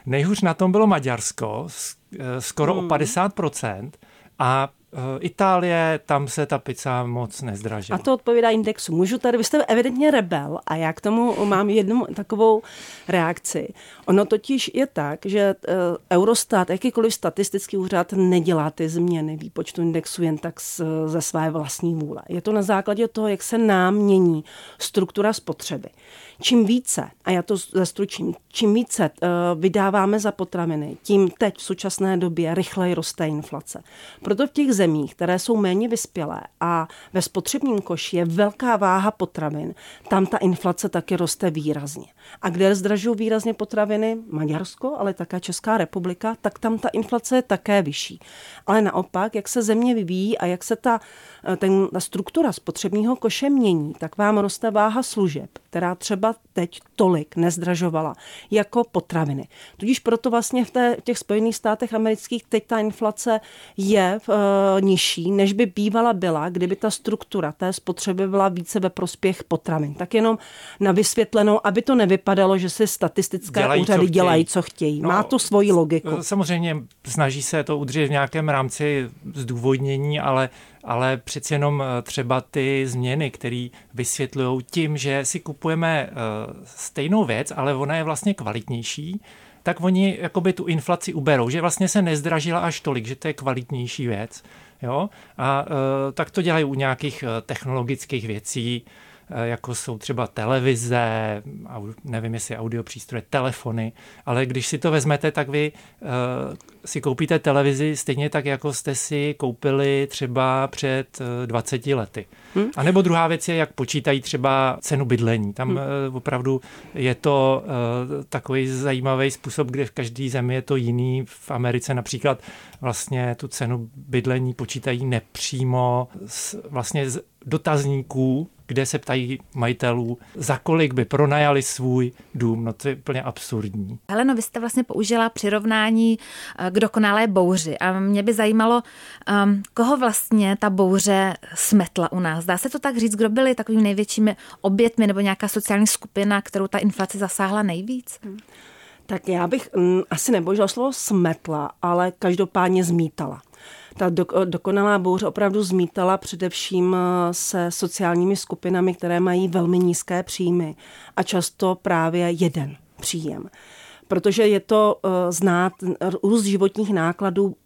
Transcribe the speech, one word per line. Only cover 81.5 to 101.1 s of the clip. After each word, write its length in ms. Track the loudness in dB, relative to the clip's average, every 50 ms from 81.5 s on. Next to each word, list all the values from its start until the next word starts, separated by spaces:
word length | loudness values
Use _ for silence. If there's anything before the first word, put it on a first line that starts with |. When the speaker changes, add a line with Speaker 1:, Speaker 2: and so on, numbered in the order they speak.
| -2
Speaker 1:
jenom, 300 | 0 0 0 0 0 -2
eh, 180 | -2 -4 -4
třeba 400 | -4 -6 -6 -4 -2 0 0 -2
ty 460 | -2 _ -2 -2 0 0 0 0 0 -2
změny, 440 | -2 -2 -2 -2 0 -2 -2 -4
které 360 | -4 -6 -8 -6 -6 -6 -6 -8 -12 -18 -20 _ -8
vysvětlujou 680 | -6 -6 -4 -4 -4 -4 -4 -2 -2 -2 0 -2 -2
tím, 360 | -4 -4 -2 -2 -2 0 -2 -2
že 280 | -2 -2 -2 -2 -2
si 140 | -4 -6 -6
kupujeme, 720 | -8 -10 -10 -6 -2 -2 0 0 0 0 0 0 -2 -4
eh, 40 | -6 -6 -6 -4 -4 -6 -8 -10 -12 -16 -18
stejnou 600 | -20 -16 -14 -14 -10 -6 -4 -2 0 2 2 2
věc, 280 | 2 0 -2 -4 -6 -6
ale 200 | -4 -2 -2 -2
ona 200 | -2 -2 -2 -2
je 80 | -2 -2
vlastně 300 | -2 -4 -2 -2 -2 -2
kvalitnější, 880 | -2 -4 -6 -6 -6 -6 -6 -8 -6 -6 -8 -10 -10 -8 -8 -10 -10 -12 -16 -20 -20 -20 -20 -20 _ -4
tak 180 | -4 -2 0 2
oni 340 | 2 4 4 4 2 2 -2
jakoby 320 | -4 -4 -2 0 0 0 0
tu 120 | 0 -2
inflaci 480 | -2 -2 -2 0 0 -2 -2 -2 -4 -6
uberou, 360 | -2 0 2 2 2 2 0
že 120 | 0 0
vlastně 260 | 0 0 0 0 0 2
se 140 | 2 2
nezdražila 580 | 2 2 2 0 0 0 0 0 0 0 -2 0
až 200 | -2 -2 -4 -4
tolik, 240 | -4 -4 -4 -4 -4 -6
že 80 | -8
to 120 | -8 -6 -6
je 60 | -6
kvalitnější 720 | -4 -4 -4 -4 -4 -4 -6 -6 -6 -6 -6 -6 -6 -4 -4
věc. 360 | -4 -4 -6 -8 -12 -18 -20 -20 -20 -20 -20 -20 _ -10
Jo? 280 | -6 -4 -2 -2 -4 -4 -8 -14 -20 -16 _ -4
A, 280 | -2 0 0 0 -2 -2
eh, 440 | -2 -2 -2 0 -2 -2 -2 -4
tak 200 | -4 -4 -6 -4
to 100 | -2 -2
dělají 240 | 0 0 2 0 0
u 80 | 0 -2
nějakých, 500 | -2 -2 -2 -2 -2 -4 -8 -8 -6 -6
eh, 180 | -6 -6 -6
technologických 840 | -6 -8 -10 -8 -6 -4 -4 -4 -2 -4 -4 -6 -6 -8 -8 -6 -6 -6
věcí, 580 | -8 -8 -8 -8 -8 -6 -4 -4 -6 -6 -8 -12 -20 -20 -20 -20 -20 -20 _ -12
eh, 180 | -8 -6 -4 -4
jako 280 | -6 -6 -8 -8 -8
jsou 220 | -8 -8 -8 -10 -8
třeba 300 | -6 -6 -4 -4 -4 -6
televize, 800 | -6 -4 -2 0 0 0 2 2 0 0 0 0 0 0 0 0